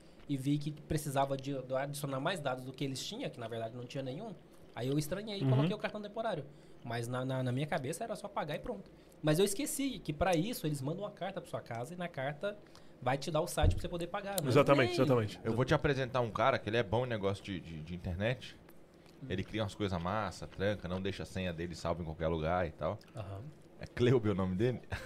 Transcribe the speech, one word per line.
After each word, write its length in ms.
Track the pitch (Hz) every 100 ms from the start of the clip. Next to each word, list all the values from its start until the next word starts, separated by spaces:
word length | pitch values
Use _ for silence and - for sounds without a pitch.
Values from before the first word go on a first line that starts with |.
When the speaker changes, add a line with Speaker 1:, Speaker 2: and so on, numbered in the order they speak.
| - - -
Speaker 1:
e 80 | 139
vi 220 | 135 147
que 120 | 156
precisava 680 | 147 - 156 151 135 135 139
de, 160 | 135 139
de 120 | 127
adicionar 460 | 131 143 143 143 131
mais 180 | 156 190
dados 260 | 147 127
do 80 | 127
que 100 | -
eles 180 | 139 131
tinham, 280 | - 214 196
que 100 | -
na 80 | 113
verdade 260 | 117 113
não 100 | 123 -
tinha 160 | 139
nenhum, 320 | 135 147 220 170 - - -
aí 140 | 117 123
eu 100 | 143
estranhei 400 | 147 190 220 196
e 60 |
Speaker 2:
Uhum. 60 | 135
Speaker 1:
coloquei 240 | 127 156
o 40 | 208
cartão 240 | 214 208
temporário. 420 | 208 - 226 170 - - - -
Mas 240 | 120 120 117
na, 160 | 127
na, 180 | 131 131
na 60 | 127
minha 140 | 127 147
cabeça 380 | 175 151 165
era 100 | 226
só 140 | 202 208
pagar 280 | 220 165 175
e 20 |
pronto. 320 | - 202 - - - -
Mas 160 | 151 156
eu 60 | 196
esqueci 520 | - 294 - 269 220
que 140 | -
pra 240 | 147 190 165
isso 300 | 202 240 156
eles 160 | 143
mandam 220 | 131 180
uma 60 | 202
carta 280 | - 185 185
pra 80 | -
sua 140 | 127
casa 320 | - 117 131
e 20 | 180
na 120 | 175
carta 500 | 156 135 147 202 202 - - - -
vai 160 | 123 139
te 140 | 175
dar 100 | 151
o 60 | 170
site 260 | - 143
pra 60 | -
você 80 | 170
poder 200 | 175 175
pagar. 280 | 208 190 -
Mas 60 | 139
Speaker 2:
Exatamente, 340 | 143 143 139 120
Speaker 1:
nem 100 | 131
Speaker 2:
exatamente. 400 | 131 123 107 -
Speaker 3:
Eu 120 | -
vou 100 | 113
te 80 | 131
apresentar 480 | 156 156 131 127 127
um 100 | 117
cara 280 | 98 123 123
que 100 | -
ele 80 | 113
é 60 |
bom 240 | 110 110 127
em 20 |
negócio 340 | 110 98 98
de, 160 | - 92
de, 220 | 80 80
de 120 | 78
internet. 600 | 87 92 87 107 127 - - - - - - - - 135
Ele 140 | 92
cria 200 | 92 107
umas 120 | 101
coisas 260 | - 101 90
massa, 460 | 87 107 98 - -
tranca, 400 | - 98 101 85
não 120 | 92
deixa 220 | 95 95
a 40 | 82
senha 260 | 98 92
dele 220 | 82 87
salva 280 | 78 85 85
em 20 |
qualquer 240 | 80 78 80
lugar 380 | 82 78 90 85
e 40 |
tal. 260 | - 78 101 -
Speaker 1:
Aham. 280 | - 95 98 143 - - -
Speaker 3:
É 60 | -
Cleube 420 | - 120 101 104
o 40 |
nome 200 | 95 92 92
dele? 240 | 123 117 - -